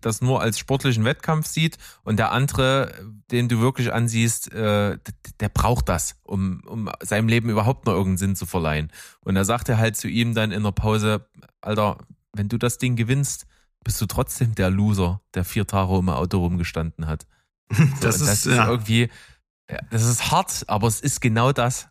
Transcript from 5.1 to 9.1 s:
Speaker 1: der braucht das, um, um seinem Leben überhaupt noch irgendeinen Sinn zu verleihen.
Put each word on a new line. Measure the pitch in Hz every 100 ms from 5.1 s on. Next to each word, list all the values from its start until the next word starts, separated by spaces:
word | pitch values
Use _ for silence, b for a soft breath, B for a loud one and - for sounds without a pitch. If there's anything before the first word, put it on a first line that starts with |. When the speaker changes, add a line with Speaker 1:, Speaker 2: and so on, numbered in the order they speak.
| - - -
Speaker 1:
der | 107
braucht | - 104 117 -
das, | 85 - -
um, | - 98 95 90 -
um | 113 104 -
seinem | - 107 113
Leben | 117 117
überhaupt | 107 107 135 -
noch |
irgendeinen | 90 95 92
Sinn | 98 95
zu | 82
verleihen. | 92 80 76 78 B B